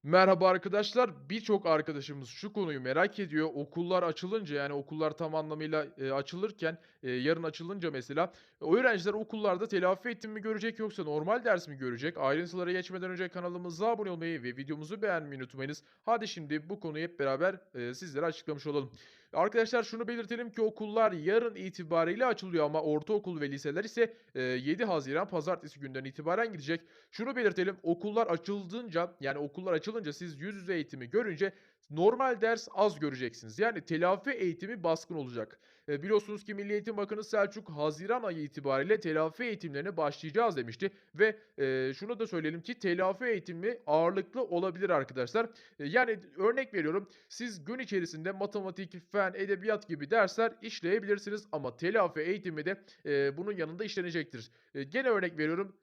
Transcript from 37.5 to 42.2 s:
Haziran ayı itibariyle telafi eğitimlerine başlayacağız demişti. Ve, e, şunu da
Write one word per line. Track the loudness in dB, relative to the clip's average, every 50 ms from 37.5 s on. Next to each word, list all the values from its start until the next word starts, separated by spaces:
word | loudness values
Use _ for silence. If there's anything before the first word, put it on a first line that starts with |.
| 0 -8 -12 -10
Haziran | -4 0 0 0 0 -2 -2 -2 -2 0 0
ayı | -4 -4 -4
itibariyle | -6 -8 _ -6 0 0 2 2 4 2 2 2
telafi | 2 0 2 2 2 0 -2 -4 -4
eğitimlerine | -4 -4 -4 -6 -8 -6 -6 -6 -4 -2
başlayacağız | 0 0 0 0 -4 -10 -2 2 2 2 4 2
demişti. | 0 -4 -4 -4 -4 -4 -4 -4 -6 _ _ _
Ve, | 4 4 4 4 -2 _ _ _ -2
e, | 0 2 2 2 0 -2 -2
şunu | -4 -6 -6 -4
da | -4